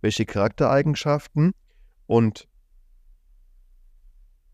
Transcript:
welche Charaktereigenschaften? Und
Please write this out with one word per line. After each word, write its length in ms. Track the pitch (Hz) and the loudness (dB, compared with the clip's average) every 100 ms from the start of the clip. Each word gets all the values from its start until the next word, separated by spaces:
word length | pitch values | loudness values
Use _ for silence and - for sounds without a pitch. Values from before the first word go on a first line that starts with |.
welche 260 | 107 - 110 | -4 -2 -4
Charaktereigenschaften? 1300 | 101 104 - 127 139 156 143 151 147 - 147 170 - _ _ - _ - | -2 -2 0 0 2 0 -2 -2 -4 -4 0 0 0 _ _ -20 _ -2
Und 400 | 117 110 - - _ _ - _ - - - _ - _ - _ - - - - - - _ _ | 2 2 -2 -14 _ _ -20 _ -20 -20 -20 _ -20 _ -20 _ -20 -20 -20 -20 -20 -20 _ _